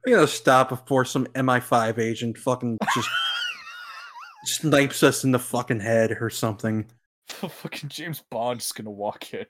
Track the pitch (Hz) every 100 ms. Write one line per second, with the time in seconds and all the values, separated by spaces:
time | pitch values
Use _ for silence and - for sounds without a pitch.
0 | - 233 151 - - 131 131 123 - 135
1 | 123 139 131 131 131 123 - 123 113 117
2 | 113 113 117 113 - 120 123 113 107 -
3 | 113 1077 - - 1077 1077 1017 1077 1077 -
4 | - 988 - 880 - - 160 143 139 -
5 | 147 135 135 127 - 120 123 117 104 113
6 | 110 113 117 - 117 104 113 110 107 _
7 | _ _ _ - 185 - 156 - 143 -
8 | 165 151 _ 117 120 123 - - 110 101
9 | 104 - - 104 -